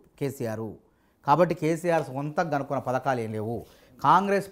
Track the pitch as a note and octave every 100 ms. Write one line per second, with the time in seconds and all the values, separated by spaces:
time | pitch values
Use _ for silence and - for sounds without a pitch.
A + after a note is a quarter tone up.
0 | _ _ C#3 A#2 A2+ G#2+ A2 - _ _
1 | _ _ - - D#3+ D#3+ D#3 E3 F3 E3
2 | C3 C3 D3 D3 - C#3+ C3+ C3+ B2+ B2
3 | C3+ B2 A2 A2 G#2+ A2+ - - - -
4 | C#3 F3 G3+ G3 G3